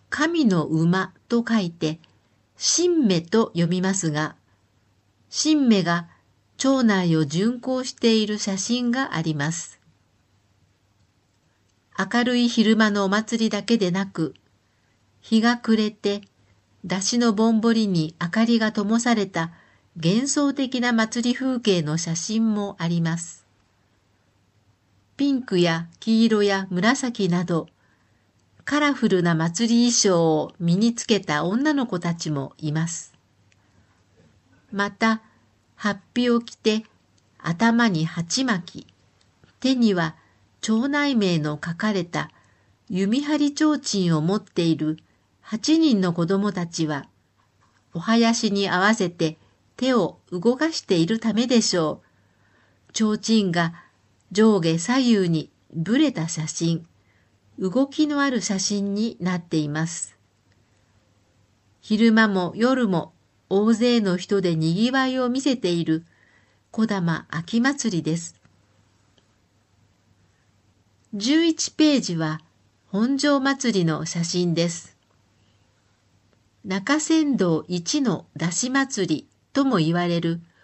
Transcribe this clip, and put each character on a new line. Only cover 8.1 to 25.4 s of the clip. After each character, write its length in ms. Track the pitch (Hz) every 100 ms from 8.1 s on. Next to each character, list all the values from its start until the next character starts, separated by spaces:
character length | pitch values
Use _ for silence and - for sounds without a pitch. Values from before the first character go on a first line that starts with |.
い 120 | 220 208
る 120 | 208
写 200 | 208 196
真 320 | - 247 240
が 240 | 247 269
あ 80 | 160
り 120 | 160
ま 160 | 151 147
す。 300 | 170 - - _ _ _ _ _ _ _ _ _ _ _ _ _ _ _ _ _ _ _ _ _ -
明 240 | 190 240
る 140 | 247 240
い 120 | 240
昼 280 | 233 214 220
間 140 | 214
の 160 | 202 196
お 20 |
祭 360 | 208 220 226
り 60 | 220
だ 120 | 208
け 160 | 196 233
で 120 | 180
な 140 | 185
く、 300 | 196 175 151 - _ _ _ _ _ _ _ _
日 180 | - 220
が 160 | 233 233
暮 260 | - 220
れ 80 | 214
て、 300 | 214 202 202 - _ _ _ _ _
山 160 | 175 185
車 160 | 190 240
の 160 | 233
ぼ 180 | 202 226
ん 120 | 220
ぼ 100 | 233
り 140 | 226 208
に 280 | 175 156 -
明 80 | 170
か 160 | 226
り 140 | 233 233
が 140 | 220
灯 260 | 220 202 233
さ 140 | 240
れ 120 | 220 196
た 260 | 170 165 - _ _ _ 165
幻 340 | 160 220 277
想 220 | 294 277
的 300 | 277 262 247
な 100 | 240
祭 380 | 226 220 240 240
り 40 |
風 260 | 254 262 247
景 200 | 220 180
の 160 | 151 160
写 180 | 170
真 380 | 165 - 220 220
も 240 | 208 202 -
あ 80 | 170
り 120 | 170
ま 160 | 165 170
す。 300 | - - _ _ _ _ _ _ _ _ _ _ _ _ _ _ _ _ _ -
ピ 160 | 285
ン 100 | 262